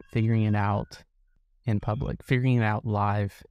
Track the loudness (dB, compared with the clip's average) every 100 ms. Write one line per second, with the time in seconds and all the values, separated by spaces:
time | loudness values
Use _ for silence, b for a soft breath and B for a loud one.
0 | -4 -2 2 2 2 2 0 -2 -4 -12
1 | -20 _ _ _ _ _ -4 -2 -2 -4
2 | -4 -6 -2 0 2 2 2 -2 -2 -2
3 | 0 0 -4 -6 -8